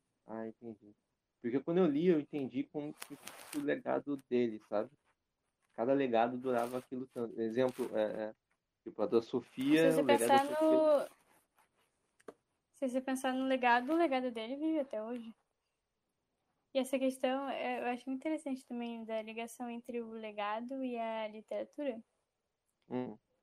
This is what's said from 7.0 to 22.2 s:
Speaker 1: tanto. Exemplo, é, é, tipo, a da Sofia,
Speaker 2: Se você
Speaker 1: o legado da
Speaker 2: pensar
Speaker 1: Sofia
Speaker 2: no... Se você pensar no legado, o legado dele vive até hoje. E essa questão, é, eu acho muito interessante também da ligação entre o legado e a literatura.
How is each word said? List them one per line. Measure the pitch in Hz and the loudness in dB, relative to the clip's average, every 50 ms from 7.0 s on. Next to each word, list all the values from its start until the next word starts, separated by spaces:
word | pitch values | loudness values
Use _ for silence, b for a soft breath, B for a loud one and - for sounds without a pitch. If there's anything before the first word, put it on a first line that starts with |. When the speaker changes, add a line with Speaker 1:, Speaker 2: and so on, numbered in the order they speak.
| 131 | -10
Speaker 1:
tanto. | 131 - 127 117 113 - 110 | -8 -8 -6 -6 -6 -4 -4
Exemplo, | 113 113 110 123 131 127 127 - 123 - - | -2 0 2 2 2 2 0 -2 -4 -2 0
é, | 110 107 104 107 110 107 107 | 0 0 0 0 -4 -6 -8
é, | 110 _ _ _ _ _ _ _ _ _ - | -8 _ _ _ _ _ _ _ _ _ -16
tipo, | 113 - - | -10 -4 -2
a | 107 | 0
da | 104 101 - | 4 4 4
Sofia, | - - - - - - - - 131 - 302 160 160 - | 4 2 -2 -4 -4 -6 -8 -2 2 4 6 6 6 6
Speaker 2:
Se | 320 | 6
você | - | 6
Speaker 1:
o | 302 | 6
legado | 277 285 285 - | 6 4 6 6
da | 247 277 269 | 6 6 6
Speaker 2:
pensar | 277 | 4
Speaker 1:
Sofia | 285 294 311 311 | 2 2 2 4
Speaker 2:
no... | 311 311 311 311 311 294 269 - - - _ _ _ _ _ _ _ _ _ _ _ _ _ _ _ _ _ _ _ _ _ _ - - _ _ _ _ _ _ _ _ | 6 6 6 6 6 4 4 2 -2 -10 _ _ _ _ _ _ _ _ _ _ _ _ _ _ _ _ _ _ _ _ _ _ -20 -20 _ _ _ _ _ _ _ _
Se | - 277 254 | -4 -4 -2
você | 240 262 | -2 -2
pensar | 262 277 262 262 - 269 254 | -2 -2 -2 -2 0 -2 0
no | 262 262 | 0 0
legado, | 262 262 262 247 247 233 247 247 254 | 0 2 4 4 6 6 4 4 2
o | 320 | 2
legado | 330 339 302 269 254 254 254 | 4 4 4 2 2 0 -2
dele | 226 226 220 226 269 | -4 -4 -6 -6 -6
vive | 277 302 320 320 311 | -4 -2 0 0 0
até | 269 269 - 214 | -2 -2 -4 -6
hoje. | 214 226 247 240 226 226 220 _ _ _ _ _ _ _ _ _ _ _ _ _ _ _ _ _ _ _ _ _ _ _ _ _ _ _ - | -6 -6 -8 -10 -10 -12 -16 _ _ _ _ _ _ _ _ _ _ _ _ _ _ _ _ _ _ _ _ _ _ _ _ _ _ _ -2
E | 269 | -2
essa | 262 262 - | -2 0 0
questão, | 262 262 262 254 - - 254 262 269 277 269 | 0 2 0 0 0 -2 -2 -2 -2 -4 -4
é, | - - - 247 247 240 | -4 -4 -4 -4 -4 -2
eu | 247 240 247 | -2 -4 -4
acho | 240 - 262 | -4 -6 -8
muito | 262 262 | -6 -4
interessante | - 320 311 302 - 285 262 262 - | -4 -4 -4 -4 -4 -6 -8 -8 -8
também | - 247 240 240 233 233 226 226 | -10 -8 -8 -8 -8 -8 -10 -8
da | 214 220 220 | -6 -6 -6
ligação | 220 220 220 226 233 233 - - 247 240 | -6 -8 -8 -8 -10 -10 -10 -10 -10 -8
entre | 233 233 - - 233 240 | -8 -10 -10 -8 -8 -8
o | 233 220 | -6 -8
legado | 226 226 220 214 208 208 202 208 214 226 240 247 269 269 262 | -8 -10 -10 -8 -6 -4 -4 -2 -4 -4 -6 -6 -6 -4 -4
e | 254 240 | -4 -4
a | 233 226 226 220 220 220 | -4 -4 -4 -4 -4 -4
literatura. | 214 208 220 208 - - 202 220 - _ - 294 277 226 226 - _ _ _ | -6 -8 -10 -10 -8 -6 -6 -6 -6 _ -4 -4 -4 -4 -6 -10 _ _ _